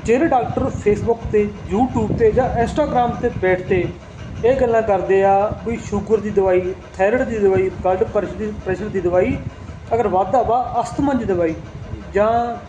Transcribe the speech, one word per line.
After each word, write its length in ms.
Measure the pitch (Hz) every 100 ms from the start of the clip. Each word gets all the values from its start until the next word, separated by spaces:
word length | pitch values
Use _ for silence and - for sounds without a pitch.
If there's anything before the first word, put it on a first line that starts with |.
ਜਿਹੜੇ 220 | 214 240 330
ਡਾਕਟਰ 360 | 262 - -
Facebook 540 | - - 208 208 220 226 -
'ਤੇ, 180 | 208 208 - -
YouTube 400 | 190 254 247 208
'ਤੇ 180 | - 226
ਜਾਂ 160 | 214 262 240
Instagram 520 | 233 - 285 247 240 233
'ਤੇ 100 | 240 -
ਬੈਠ 180 | 185 180
'ਤੇ 280 | - 185 165 - - - - -
ਇਹ 160 | 226 262
ਗੱਲਾਂ 220 | 247 226
ਕਰਦੇ 420 | 220 190 175 190
ਆ 280 | 196 196 208 - 196
ਵੀ 100 | 233
ਸ਼ੂਗਰ 400 | - 202 202 214
ਦੀ 140 | 214
ਦਵਾਈ, 440 | 202 190 185 180 190 - -
ਥਾਇਰਾਇਡ 240 | 196 247
ਦੀ 160 | 240 220
ਦਵਾਈ, 320 | 202 190 190 -
ਬਲੱਡ 200 | 185 190
ਪ੍ਰੈਸ਼ਰ 300 | 220 180 175
ਦੀ, 180 | 175 214 208
ਪ੍ਰੈਸ਼ਰ 200 | 196 185
ਦੀ 160 | 214 190
ਦਵਾਈ, 380 | 175 180 226 269 - - - - -
ਅਗਰ 140 | 226 208
ਵਾਧਾ 340 | 185 196 254
ਵਾ 400 | 214 240 247 233
ਅਸਥਮਾ 300 | 233 - 285
ਦੀ 120 | 262
ਦਵਾਈ 300 | 202 180 165 156 - - - - -
ਜਾਂ 420 | 190 214 233 240 233